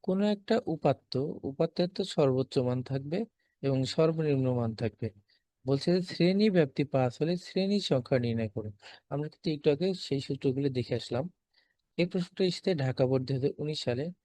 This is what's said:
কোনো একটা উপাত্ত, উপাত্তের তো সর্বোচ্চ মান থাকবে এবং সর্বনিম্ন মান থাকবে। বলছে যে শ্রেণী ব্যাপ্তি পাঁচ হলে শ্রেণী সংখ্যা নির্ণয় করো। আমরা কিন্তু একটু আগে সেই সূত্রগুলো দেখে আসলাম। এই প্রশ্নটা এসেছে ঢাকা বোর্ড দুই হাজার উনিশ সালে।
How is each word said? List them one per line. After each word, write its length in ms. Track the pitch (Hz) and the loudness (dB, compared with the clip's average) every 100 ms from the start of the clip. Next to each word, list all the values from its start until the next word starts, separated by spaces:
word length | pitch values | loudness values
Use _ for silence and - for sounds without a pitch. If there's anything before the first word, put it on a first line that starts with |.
| - | 0
কোনো 180 | 185 208 202 | 2 2 0
একটা 200 | - 220 - 160 | 0 0 0 0
উপাত্ত, 380 | 151 - _ 127 147 - - | 0 0 _ -4 -4 -6 -8
উপাত্তের 400 | 135 165 - 180 - | -2 -2 0 -2 -2
তো 60 | 190 - | -4 2
সর্বোচ্চ 400 | 139 127 131 139 123 | 4 2 0 0 0
মান 120 | 127 123 | -2 -2
থাকবে 300 | 135 143 180 226 _ _ _ | -6 -4 -6 -6 _ _ _
এবং 160 | 139 131 131 | -2 0 0
সর্বনিম্ন 540 | - 160 160 151 139 131 123 | 2 2 2 0 2 2 0
মান 120 | 117 113 | -2 -2
থাকবে। 260 | 113 - 113 - _ _ _ _ 127 | -4 -4 -10 -10 _ _ _ _ -2
বলছে 220 | 139 175 180 | 0 2 0
যে 60 | 180 | 0
শ্রেণী 360 | - 170 190 220 180 | 2 2 4 4 4
ব্যাপ্তি 260 | 143 - 143 | 2 0 0
পাঁচ 180 | 135 127 - | 2 0 0
হলে 140 | 151 180 - | -2 -2 -4
শ্রেণী 320 | 185 196 202 - | -2 0 0 2
সংখ্যা 280 | 135 - 131 | 0 2 0
নির্ণয় 280 | 120 113 110 - | 2 -2 -2 -6
করো। 140 | 107 - - - _ | -8 -12 -20 -20 _
আমরা 140 | 143 151 | -6 -6
কিন্তু 140 | _ 170 147 | _ -4 0
একটু 120 | 156 | 2
আগে 140 | 143 185 180 - | 2 0 -4 -4
সেই 160 | 139 - | -4 -2
সূত্রগুলো 400 | 139 143 131 143 127 | -2 0 0 -2 -2
দেখে 160 | 123 120 | -4 -4
আসলাম। 260 | - 117 170 _ _ _ _ _ _ - | -2 -4 -4 _ _ _ _ _ _ -4
এই 100 | 175 | -2
প্রশ্নটা 320 | 185 175 - 185 | -2 -6 -2 -2
এসেছে 220 | - - 165 | 0 -2 0
ঢাকা 200 | 131 123 127 | -2 0 0
বোর্ড 140 | 131 131 | 0 -2
দুই 80 | 135 | -2
হাজার 160 | 143 - | -2 -2
উনিশ 180 | 147 151 - | -6 -4 -4
সালে। 180 | 120 160 180 | -4 -6 -10